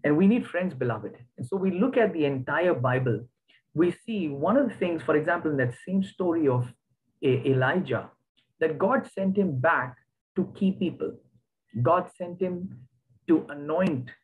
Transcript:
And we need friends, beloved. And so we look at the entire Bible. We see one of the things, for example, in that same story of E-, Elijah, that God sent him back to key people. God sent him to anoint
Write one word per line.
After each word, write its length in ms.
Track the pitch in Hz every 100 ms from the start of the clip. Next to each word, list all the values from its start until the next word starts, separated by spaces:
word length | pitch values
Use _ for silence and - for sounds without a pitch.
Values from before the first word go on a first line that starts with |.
| 147
And 100 | 151
we 100 | 196
need 180 | 240 -
friends, 260 | 170 185
beloved. 420 | 135 123 110 101 - - -
And 80 | 123
so 120 | 196
we 140 | 190
look 260 | 180 254 262
at 160 | 208
the 120 | 165 143
entire 500 | 135 127 151 180 127
Bible. 420 | 123 127 127 104 - _ _ _ _
We 180 | 147 175 - -
see 240 | 214 156
one 260 | 139 165 254
of 140 | 254
the 60 | -
things, 260 | 180 165
for 160 | - 151
example, 340 | 151 170 160
in 60 | 139
that 160 | 123 - -
same 180 | 190
story 440 | 190 - 180 170 143
of 240 | 123 123 - _ _ _ _
E-, 200 | 139 127 139
Elijah, 560 | 131 131 170 143 113 - _ _ _ _ _
that 160 | 160 143
God 320 | 196 269 -
sent 240 | - 190 196
him 240 | 185 131
back 380 | 160 151 131 - _ _ _ -
to 180 | - -
key 160 | 190
people. 380 | - 170 131 - - _ _ _ _ _ 117
God 280 | 123 180 180 _
sent 240 | 175 175
him 300 | 185 180 190 - - _ _ _ -
to 180 | 160 -
anoint 640 | 147 147 160 185 135 123 -